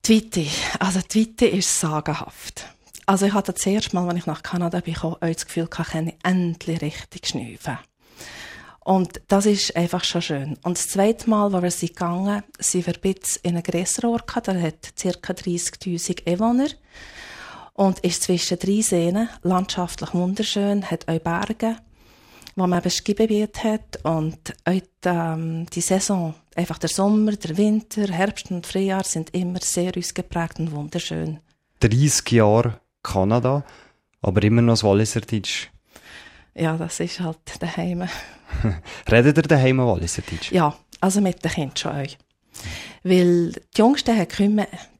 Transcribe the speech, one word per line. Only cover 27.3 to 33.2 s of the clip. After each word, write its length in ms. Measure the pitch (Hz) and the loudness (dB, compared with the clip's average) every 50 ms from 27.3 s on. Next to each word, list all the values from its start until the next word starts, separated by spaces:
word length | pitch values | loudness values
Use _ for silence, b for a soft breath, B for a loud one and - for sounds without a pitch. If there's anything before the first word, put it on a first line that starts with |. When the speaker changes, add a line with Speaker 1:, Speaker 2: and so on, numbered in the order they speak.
Speaker 1:
der 240 | 208 208 - 165 156 | 0 -2 -4 -4 0
Winter, 500 | 185 208 214 214 220 214 _ - 214 208 | 2 4 4 4 2 -2 _ -4 -2 -2
Herbst 460 | 196 180 170 190 208 202 - - - | -2 0 0 0 0 -2 -6 -8 -6
und 160 | 185 175 165 - | -8 -8 -6 -4
Frühjahr 340 | - 190 196 196 190 190 | -2 -2 0 0 0 -2
sind 320 | 185 - - 165 160 - - | -2 -2 -4 -6 -6 -4 -4
immer 260 | 185 180 175 180 180 | -2 -2 -2 -4 -4
sehr 300 | - - - 180 175 185 185 180 | -4 -2 0 0 -2 -2 -2 -4
ausgeprägt 640 | 175 - - - 175 - - 175 165 160 - - | -6 -6 -6 -6 -8 -4 -4 -4 -4 -4 -4 -6
und 100 | 160 165 | -6 -4
wunderschön. 680 | 151 147 147 151 - 175 - - 165 160 160 160 156 151 _ _ _ _ _ _ _ _ | -4 -6 -8 -6 -6 -6 -6 -4 -4 -4 -4 -4 -6 -10 _ _ _ _ _ _ _ _
Speaker 2:
Dreißig 500 | - 113 110 127 147 147 - - - - | 2 4 6 6 4 4 4 0 0 4
Jahre 480 | 120 117 107 104 107 113 120 120 107 - _ _ _ _ | 6 6 8 8 6 6 4 2 -2 -6 _ _ _ _
Kanada, 640 | - - - 98 | -10 -4 0 0